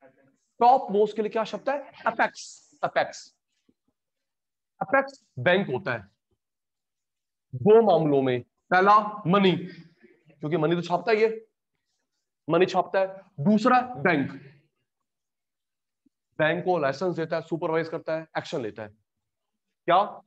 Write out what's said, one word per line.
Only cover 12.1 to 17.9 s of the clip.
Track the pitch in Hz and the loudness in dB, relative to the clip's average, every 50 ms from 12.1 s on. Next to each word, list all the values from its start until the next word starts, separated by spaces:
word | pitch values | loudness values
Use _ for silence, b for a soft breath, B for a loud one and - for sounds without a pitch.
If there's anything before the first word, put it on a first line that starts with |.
| _ _ _ _ _ _ _ | _ _ _ _ _ _ _
मनी | 147 160 170 185 | -2 0 2 2
छापता | 185 185 185 175 - - 196 | 2 0 -2 -2 -2 -2 -2
है। | 190 190 - - - _ _ 143 143 | -2 -2 -6 -12 -20 _ _ -2 0
दूसरा | 202 220 208 214 254 254 247 - - - 139 | 2 2 4 4 4 4 2 2 -2 -6 -4
बैंक, | 147 185 165 139 131 - - - - - - _ _ _ _ _ _ _ _ _ _ _ _ _ _ _ _ _ _ _ _ _ _ _ _ _ _ _ _ _ _ _ _ _ _ _ _ - | -2 0 0 0 -2 -4 -8 -14 -20 -20 -20 _ _ _ _ _ _ _ _ _ _ _ _ _ _ _ _ _ _ _ _ _ _ _ _ _ _ _ _ _ _ _ _ _ _ _ _ -2
बैंक | 156 156 165 175 170 | 0 0 0 -2 -2
को | 180 180 165 | -2 -2 0
लाइसेंस | 143 135 139 - 190 180 160 | -2 -2 -4 -4 -4 -4 -4
देता | 160 165 160 170 | -6 -6 -6 -6
है, | 165 160 | -6 -6
सुपरवाइज | - 170 151 175 160 160 165 160 | -6 -6 -6 -4 -4 -2 -4 -4
करता | 165 | -4